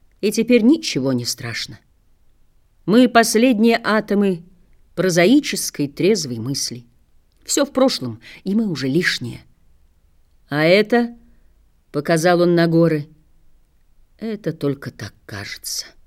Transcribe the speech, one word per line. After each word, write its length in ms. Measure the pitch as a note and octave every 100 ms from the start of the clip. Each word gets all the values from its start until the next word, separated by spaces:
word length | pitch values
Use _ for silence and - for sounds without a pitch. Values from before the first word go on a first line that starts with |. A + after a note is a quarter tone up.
| _ -
И 120 | A#3
теперь 320 | A3+ A3+ A#3+
ничего 500 | A3+ E4 - C#3+ C3+
не 120 | B2 A#2+
страшно. 540 | - A#2+ A2 - G#2+ _ _ _ _ _ _ _ _ _ _ -
Мы 220 | A3+ B3
последние 720 | A#3 A3+ G#3+ C4 G#3 A3+ A3+
атомы 640 | G#3+ G#3+ G#3+ G3+ G3 E3+ - _ _ _ _ -
прозаической, 920 | F#3 E3+ F3+ C#4+ - F#3+ - - C#3+
трезвой 520 | - F3 G#3 D3 A#2
мысли. 460 | A#2+ C#3 - A#2+ - _ _ _ _ _
Всё 220 | - - -
в 60 |
прошлом, 500 | B3+ C4 - B2 A2 - -
и 100 | - G#3+
мы 120 | G#3+
уже 200 | C#3 C3
лишние. 540 | D3 - - A#2+ - - _ _ _ _ _ _ _ _ _ -
А 140 | C#3+
это, 540 | D#3+ G3 G#3+ A#3+ A#3+ - _ _ _ _ _ _ _
показал 500 | D3 D3 E3 F3+ F3
он 140 | F3 E3+
на 120 | E3+
горы, 400 | E3 E3 D3+ D3 _ _ _ _ _ _ _ _ _ _ -
это 360 | A3+ G#3 E3
только 380 | D#3+ C#3+ C#3 B2+
так 240 | - A2 _ -
кажется. 640 | G2+ G2+ - - - - -